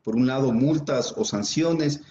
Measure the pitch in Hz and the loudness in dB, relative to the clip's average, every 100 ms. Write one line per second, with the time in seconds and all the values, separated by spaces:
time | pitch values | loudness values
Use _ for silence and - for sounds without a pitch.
0 | - 113 127 135 135 113 139 160 - - | -4 0 2 2 2 2 2 0 0 -2
1 | - - 107 101 98 151 165 165 147 147 | -2 -4 -4 -2 -2 0 0 2 0 -2
2 | - | -10